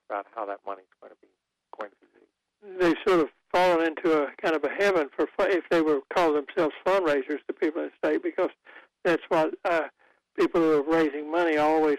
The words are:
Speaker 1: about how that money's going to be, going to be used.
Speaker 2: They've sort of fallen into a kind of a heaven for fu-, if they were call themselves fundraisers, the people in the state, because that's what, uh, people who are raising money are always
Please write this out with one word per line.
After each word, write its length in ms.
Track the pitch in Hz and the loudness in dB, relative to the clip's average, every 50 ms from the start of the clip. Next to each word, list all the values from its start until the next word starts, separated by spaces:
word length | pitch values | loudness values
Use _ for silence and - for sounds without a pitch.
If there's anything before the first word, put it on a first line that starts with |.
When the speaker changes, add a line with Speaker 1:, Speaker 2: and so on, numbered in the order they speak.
| _ - | _ -10
Speaker 1:
about 160 | 107 101 98 _ - | -10 -10 -10 _ -12
how 100 | 113 104 | -10 -10
that 140 | 101 101 101 - | -10 -10 -10 -12
money's 200 | 101 98 95 92 _ _ _ | -12 -14 -14 -16 _ _ _
going 100 | - 107 | -20 -20
to 60 | 107 _ | -20 _
be, 60 | _ _ _ _ _ _ _ _ _ _ - | _ _ _ _ _ _ _ _ _ _ -16
going 120 | - 107 101 | -14 -14 -14
to 80 | _ _ | _ _
be 80 | _ _ _ | _ _ _
used. 680 | _ _ _ _ _ _ _ _ _ - - 370 370 | _ _ _ _ _ _ _ _ _ -18 -10 -4 0
Speaker 2:
They've 160 | 370 165 156 - - | 0 0 0 0 0
sort 140 | 202 185 170 | 2 2 2
of 80 | 147 - - _ _ _ | 2 0 -6 _ _ _
fallen 360 | - 180 185 180 175 160 165 | 0 2 2 4 2 2 0
into 240 | 160 156 - - 170 156 151 143 | -2 -2 -2 0 0 0 0 0
a 80 | 135 - - | -4 -6 -6
kind 140 | - 180 160 | -4 -2 -2
of 80 | 147 147 | -2 -2
a 60 | 135 | -4
heaven 400 | 131 160 202 202 190 165 143 131 - | -2 0 0 0 2 0 -2 -2 -4
for 120 | - 156 - - | -4 -4 -4 -2
fu-, 60 | - 196 | -2 0
if 200 | 190 196 165 - - | 0 0 -2 0 0
they 120 | 175 165 | 0 2
were 180 | 156 156 151 135 - - - | 2 2 0 0 -2 -2 0
call 200 | 190 175 160 147 | 0 2 2 2
themselves 400 | 147 139 - - 190 160 143 - - - | 0 -2 -4 -2 -2 -2 -2 -2 -4 -2
fundraisers, 540 | 180 190 196 180 156 143 139 131 - 147 135 - | 0 0 2 2 2 0 0 -2 -4 -6 -8 -8
the 60 | - - | -10 -6
people 280 | - 180 156 156 165 151 | -4 -4 -4 -2 -4 -8
in 60 | 147 | -8
the 180 | - _ - | -8 _ -2
state, 160 | 156 156 160 - | -2 -2 -2 -4
because 260 | 170 - - 180 - - _ _ - - - - _ _ _ - | -4 -2 -2 -2 -2 -4 _ _ -20 -20 -20 -20 _ _ _ -2
that's 180 | 180 165 156 - - | 0 0 0 -2 0
what, 240 | 175 160 156 160 - - - | 0 0 0 0 -2 -4 -4
uh, 220 | 190 170 160 147 139 - _ _ _ _ _ _ _ _ | -2 -2 -2 -2 -4 -10 _ _ _ _ _ _ _ _
people 240 | - 175 165 - 170 | 0 0 2 2 2
who 100 | 165 156 | 4 4
are 100 | 156 147 135 | 4 2 2
raising 480 | 156 165 165 160 147 139 151 147 151 | 2 2 2 2 0 -2 -4 -6 -4
money 260 | 160 175 175 165 151 | -2 0 0 2 2
are 120 | 151 151 151 | 2 2 2
always 280 | 160 160 156 151 143 | 4 4 2 2 0